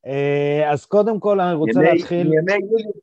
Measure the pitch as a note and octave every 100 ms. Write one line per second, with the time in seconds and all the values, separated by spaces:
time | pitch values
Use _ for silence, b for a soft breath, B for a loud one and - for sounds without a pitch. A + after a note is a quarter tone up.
0 | - C#3 C#3+ C#3+ C#3+ D3 D3+ D3 - G3+
1 | G#3 G#3+ G#3 G3 F3+ D#3+ D#3+ A#3 E3 E3+
2 | - F3 D#3+ D#3 F3 G3+ G3 A3+ G#3+ G3